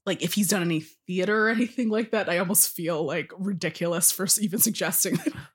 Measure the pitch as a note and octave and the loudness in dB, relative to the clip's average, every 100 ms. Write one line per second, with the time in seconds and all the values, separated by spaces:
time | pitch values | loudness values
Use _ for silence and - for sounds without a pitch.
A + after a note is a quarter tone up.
0 | - F3+ F3+ G3+ F#3+ G#3 E3+ D#3+ D#3+ - | -4 -2 0 0 2 2 2 0 -4 -16
1 | - F#3 F3+ G#3+ A3 A3+ B3 - A3+ G#3+ | -6 -2 2 2 2 2 0 0 0 0
2 | A3 G#3+ F#3+ F3 F3+ G#3 - - D#3+ D#3+ | 0 0 0 0 2 2 2 0 -4 -2
3 | E3+ E3+ D3+ F#3 F#3+ F#3 E3 - E3+ E3+ | -2 -4 -6 -6 -4 -2 -4 -4 -2 2
4 | - - F#3+ - G#3 A#3 A#3 - D#3+ - | 2 0 0 0 0 0 0 0 -2 0
5 | F#3+ - D4+ - - | 0 0 -2 -6 -16